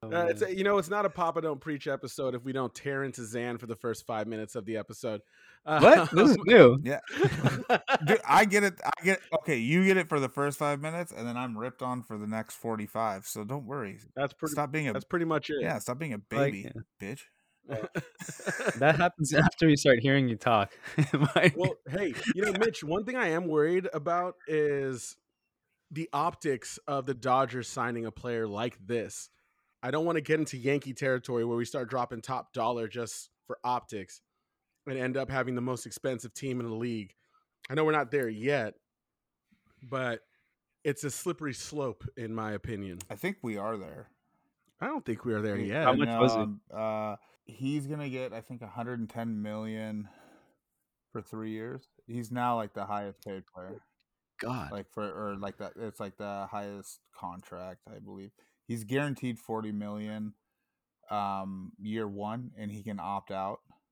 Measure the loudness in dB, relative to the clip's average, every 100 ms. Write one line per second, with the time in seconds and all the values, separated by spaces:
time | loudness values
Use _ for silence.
0 | -2 0 2 2 0 0 4 4 2 0
1 | 0 2 0 0 -2 -4 -4 -6 -2 -4
2 | -4 -4 -2 -2 -4 -2 -2 -4 -4 -2
3 | -4 -6 -8 -4 -4 -4 -8 -6 -4 -6
4 | -4 -4 -4 -6 -6 -8 -6 -6 -6 -8
5 | -6 -6 -10 _ -20 -18 -2 8 10 10
6 | 8 6 8 8 10 12 12 12 0 -4
7 | -4 2 2 4 0 0 0 0 2 0
8 | 4 4 8 8 8 6 4 2 -4 0
9 | 2 2 2 -2 2 2 4 6 8 6
10 | 4 2 0 0 -2 0 0 0 -2 -6
11 | -6 -6 -6 -4 -4 -4 -8 -6 -6 -6
12 | -6 -8 -4 -4 -6 -8 -6 -4 -4 -2
13 | -2 -2 -8 -8 -6 -8 -6 -8 -8 -10
14 | -14 -4 -4 -4 -6 -2 -2 -2 -2 -2
15 | -2 -2 0 0 -2 -4 -2 -2 -4 -6
16 | -4 -6 -4 0 0 0 -8 -12 -16 _
17 | -10 -10 -14 _ _ _ -8 -6 -4 -8
18 | -10 _ -14 -10 -6 -4 -2 4 4 6
19 | 2 0 0 4 4 6 6 6 8 6
20 | 6 4 4 2 4 4 4 -4 -8 0
21 | 2 4 4 6 6 4 -2 -2 -6 -4
22 | -4 -4 -4 0 0 2 0 0 -2 -2
23 | -2 -2 0 0 2 2 4 2 0 -4
24 | -2 0 -2 -6 -2 0 2 0 -2 -4
25 | -8 -16 _ _ _ _ _ _ _ -10
26 | -4 0 -2 -2 -2 -2 -4 -14 -4 -4
27 | -2 -4 2 4 4 -2 -6 -4 -2 -2
28 | -6 -8 -6 -2 -2 -2 -4 -6 -4 -2
29 | -2 -10 -16 _ _ _ _ _ -4 0
30 | 2 0 2 0 0 -2 0 0 -2 -4
31 | 0 0 0 -2 0 0 -2 -4 -4 -4
32 | -4 -6 -6 -8 -6 -2 -2 0 -4 -6
33 | -8 -8 -14 _ _ -6 -2 -2 -4 -10
34 | -10 -16 _ _ _ _ _ _ -8 -4
35 | -2 -2 -2 -2 -2 -2 -2 -4 -8 -6
36 | -4 -4 -8 -10 -6 -4 -4 -4 -4 -4
37 | -8 _ _ _ _ _ -4 2 4 4
38 | 4 2 0 0 2 2 0 -6 _ _
39 | _ _ _ _ _ _ _ _ -8 -4
40 | -2 -4 _ _ _ _ _ _ -4 -2
41 | -4 -6 -6 -4 -6 -8 -8 -4 -4 -4
42 | -12 -8 -6 -4 -4 -6 -6 -8 -8 -10
43 | -14 -8 -8 -6 -6 -6 -4 -6 -10 -16
44 | -20 _ _ _ _ _ _ _ -8 -6
45 | -6 -6 -2 -2 -2 -2 -2 0 2 4
46 | 2 4 4 4 -2 -6 _ -6 -4 -2
47 | -4 -8 _ _ -20 -8 -4 -4 -4 -8
48 | -6 -6 -8 -10 -12 -14 -12 -10 -8 -6
49 | -8 -6 -4 -4 -4 -6 -6 -6 -6 -8
50 | -10 -16 -20 _ _ _ _ _ _ _
51 | _ -14 -12 -10 -8 -8 -8 -12 _ _
52 | _ -10 -6 -2 0 0 -4 -8 -6 -6
53 | -6 -12 -12 -12 -12 -18 -16 -16 _ _
54 | _ _ _ _ -8 -6 -6 -10 -10 -8
55 | -8 -6 -8 -6 -8 -10 -14 -10 -12 -8
56 | -12 -10 -8 -8 -8 -8 -10 -12 -16 -20
57 | _ -14 -14 -12 -14 -14 -14 -16 -18 -20
58 | -16 -16 -16 _ _ _ _ -10 -4 -4
59 | -2 -4 -6 -8 -6 -6 -4 -6 -6 -8
60 | -8 -8 -10 -12 _ _ _ _ _ _
61 | _ -4 -4 -4 -6 -10 -12 -12 -6 -4
62 | -4 -6 -8 -8 -10 -12 -10 -10 -10 -8
63 | -6 -8 -6 -6 -4 -6 _ _ _